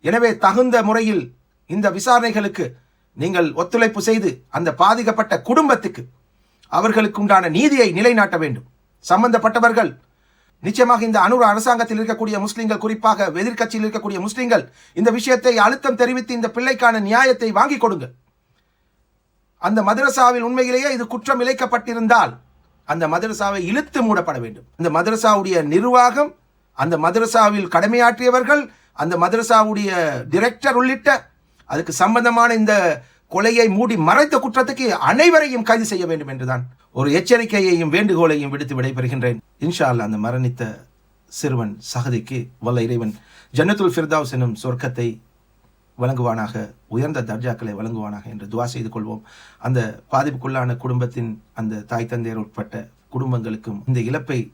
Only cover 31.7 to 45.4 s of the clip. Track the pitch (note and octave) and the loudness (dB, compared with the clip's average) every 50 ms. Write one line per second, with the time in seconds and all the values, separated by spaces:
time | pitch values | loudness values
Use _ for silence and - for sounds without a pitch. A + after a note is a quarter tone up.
31.7 | C3 D3 F3 - D3 B2+ F3+ G3 A3+ A#3+ A#3 A#3+ A#3 A#3 A#3 A#3 A#3 A3 A3 G#3+ | -6 -6 -6 -6 -2 0 2 2 2 2 2 2 2 4 2 4 4 2 2 4
32.7 | G#3+ G3+ F#3 E3 D3+ C3 - _ _ _ _ _ D3+ F3+ G#3 A3+ A#3+ A#3 A3+ A3 | 4 4 2 2 0 -2 -6 _ _ _ _ _ -4 0 0 2 4 4 4 4
33.7 | F#3+ G3+ A#3+ A#3 A3+ F#3 D#3 D#3+ - C#4 D4+ D4 - B3 - B3+ G#3+ B3+ B3+ C4 | 4 0 0 0 0 0 2 2 4 4 4 4 2 -2 -2 0 0 0 0 0
34.7 | C4 - C4 A#3+ F#3 - - - G3 B3 D#4 F4 E4 D#4 D4+ D4 B3+ A#3+ G#3+ - | -2 -4 -2 -2 -2 0 0 0 4 6 6 6 6 6 4 2 -2 -4 0 0
35.7 | A3+ A#3 A3+ G#3+ G#3 F3+ F3+ D#3+ E3 D#3 D3 C3+ C3+ C3 B2+ B2+ B2+ B2 B2 - | 0 0 0 -2 -4 -4 -2 -4 -4 -6 -6 -10 -10 -8 -6 -4 -4 -6 -6 -10
36.7 | - _ _ _ _ B2 C3+ C#3+ C#3+ F3 F3+ - B3 A#3 A3+ A3 G#3+ G3+ F#3+ F#3 | -14 _ _ _ _ -2 0 2 2 0 4 4 2 2 2 0 0 0 2 2
37.7 | F3 E3+ E3 D#3 D3 F#3 G#3+ G#3 F#3 E3 E3 D#3+ D3+ D3 C#3+ C#3 C#3 C#3+ D3 C3 | 2 2 2 0 0 0 2 2 2 4 4 2 2 0 -2 -4 -6 -6 -6 -6
38.7 | C#3 C3 B2+ C3+ B2+ B2 B2+ B2 C3+ C3 B2 B2 A#2+ A2 _ _ _ _ C#3+ D#3+ | -4 -4 -4 -4 -4 -4 -4 -4 -4 -2 -2 -2 -4 -4 _ _ _ _ -6 -4
39.7 | E3+ - D#3 C3 B2 A#2 A2 G#2 A2 G#2 G#2 A#2 B2 B2+ B2+ B2 B2 - B2 A2 | 0 0 0 0 2 0 -2 -4 -4 -4 -4 -4 -2 -2 -2 -4 -4 -4 -8 -10
40.7 | G#2+ - - _ _ _ _ _ _ _ _ _ - - - D3 C3 A#2+ A2+ G#2 | -10 -14 -20 _ _ _ _ _ _ _ _ _ -14 -6 -4 -2 -2 -2 -4 -6
41.7 | G2+ - - - - B2+ B2 C3 B2 A2+ A2 - C3+ B2 A#2 - _ _ - A#2+ | -8 -12 -14 -10 -8 -6 -4 -4 -4 -6 -6 -6 -10 -10 -10 -10 _ _ -6 -2
42.7 | B2 B2 A2+ A#2 B2 A#2 A2+ G#2+ G#2 - _ _ _ - _ _ - B2+ D#3+ F#3 | -2 -2 -2 -2 -2 -4 -4 -6 -8 -10 _ _ _ -20 _ _ -2 0 2 2
43.7 | G#3 G#3 G3 F3 - E3+ D#3+ D3+ D#3+ D#3 D3 B2+ C3 B2+ B2 A#2+ A2 - - B2+ | 2 2 0 0 0 0 -2 0 -2 -2 -2 -4 -4 -2 -2 -2 -4 -6 -6 -6
44.7 | B2 B2 - C3 B2 - A#2+ A#2 A2 A2 _ _ _ _ | -6 -4 -6 -8 -6 -4 -6 -6 -6 -8 _ _ _ _